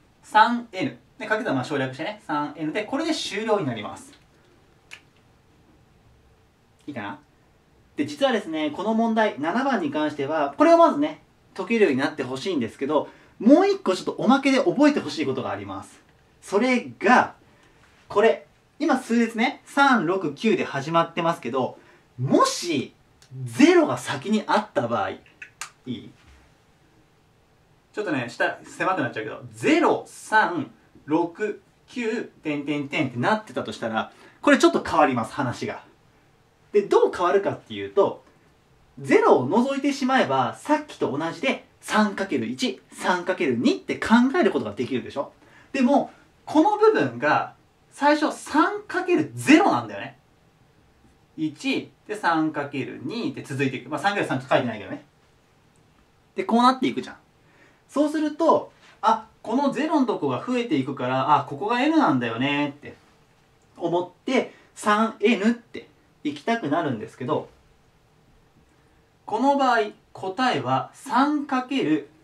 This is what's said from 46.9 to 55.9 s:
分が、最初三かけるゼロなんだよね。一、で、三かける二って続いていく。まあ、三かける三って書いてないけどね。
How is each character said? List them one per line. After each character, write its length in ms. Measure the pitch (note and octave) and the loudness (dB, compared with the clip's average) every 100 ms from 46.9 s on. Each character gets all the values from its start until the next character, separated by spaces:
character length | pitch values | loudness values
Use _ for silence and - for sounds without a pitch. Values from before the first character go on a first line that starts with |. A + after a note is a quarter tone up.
分 260 | C#4 C3 A#2+ | 4 0 -2
が、 360 | D3+ - - - _ _ _ | 0 0 -2 -12 _ _ _
最 260 | - D4 D4+ | 0 2 4
初 160 | D4+ | 0
三 480 | - - D4+ F4 G#4 | -4 -2 2 2 0
か 180 | - F4+ | -6 -4
け 140 | F4+ D#4+ | 0 0
る 160 | B2+ | 0
ゼ 240 | - - D#4+ | 0 6 8
ロ 140 | G4+ | 6
な 100 | B2 | 0
ん 60 | A2 | -4
だ 60 | G2+ | -10
よ 40 | |
ね。 180 | - - _ _ _ _ _ _ _ _ _ _ _ - | -14 -16 _ _ _ _ _ _ _ _ _ _ _ -8
一、 540 | D#3 - C4+ F3 - _ - | -6 -4 -4 -4 -6 _ -12
で、 80 | |
三 380 | G3+ F3 D#3+ D#3 | -4 0 2 0
か 160 | D3 C#3 | -2 -6
け 160 | C#3 | -6
る 160 | A2+ - | -6 -8
二 300 | C3 A3+ D3+ | -8 -6 -6
っ 20 | |
て 80 | C3+ | -8
続 200 | - C3+ | -8 -2
い 60 | C3+ | -2
て 80 | B2 | -4
い 60 | |
く。 60 | - | -8
ま 60 | - | -4
あ、 40 | |
三 120 | G3+ | -2
か 40 | G3+ | -2
け 60 | |
る 60 | D#3 | -2
三 100 | C3 | -4
っ 40 | |
て 60 | - | 0
書 80 | D3 | 0
い 40 | |
て 60 | A#2 | 0
な 100 | G#2+ | -6
い 20 | |
け 60 | |
ど 60 | F#2+ | -10
ね。 120 | D4 - _ _ _ _ _ _ _ _ | -12 -14 _ _ _ _ _ _ _ _